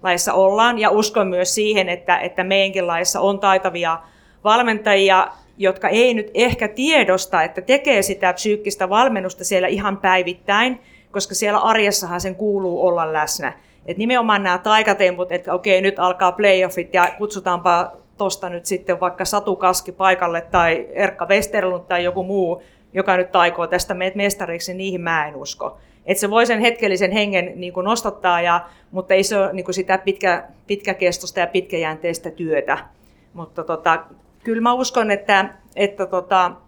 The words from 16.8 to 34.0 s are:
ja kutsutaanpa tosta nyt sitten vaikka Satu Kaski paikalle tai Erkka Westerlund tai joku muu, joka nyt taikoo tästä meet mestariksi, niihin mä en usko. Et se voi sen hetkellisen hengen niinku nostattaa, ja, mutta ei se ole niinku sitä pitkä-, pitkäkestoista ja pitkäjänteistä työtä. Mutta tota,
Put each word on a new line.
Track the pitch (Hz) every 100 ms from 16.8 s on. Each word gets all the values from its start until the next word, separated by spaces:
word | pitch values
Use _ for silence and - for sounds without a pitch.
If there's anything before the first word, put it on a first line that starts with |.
| 175
ja | 180 175 -
kutsutaanpa | 208 202 185 175 180 175 180 - _ _
tosta | 196 185 185
nyt | 175 175
sitten | 185 - 180
vaikka | 185 180
Satu | 185 208 202 185
Kaski | 185 185 -
paikalle | 180 190 185 180 165
tai | 170 185 170 160 -
Erkka | - 190 - 170
Westerlund | 202 208 220 190 180 180
tai | 175
joku | 175 180
muu, | 185 196 180 170 - _ _
joka | 185 196 185
nyt | 180
taikoo | 190 175 170 165
tästä | 180 -
meet | 180 185
mestariksi, | 196 202 202 175 170 175
niihin | 180 190 185
mä | 170 165 151
en | 143
usko. | 143 - - - _ _ -
Et | 196
se | 202
voi | 214 233
sen | 226
hetkellisen | 233 233 214 185 190
hengen | 208 208 190 175 -
niinku | 180 180
nostattaa, | 185 233 220 196 185 175
ja, | 175 170 175 - _
mutta | 180 180
ei | 190
se | 190 208
ole | 196
niinku | 190 180
sitä | 185 185 190
pitkä-, | 190 190 190 170 - - _
pitkäkestoista | 202 208 185 180 180 180 -
ja | 175
pitkäjänteistä | 185 180 170 160 156 170 165 170
työtä. | 160 165 151 - 143 - _ _ _ _
Mutta | 175 165 -
tota, | 160 160 170 165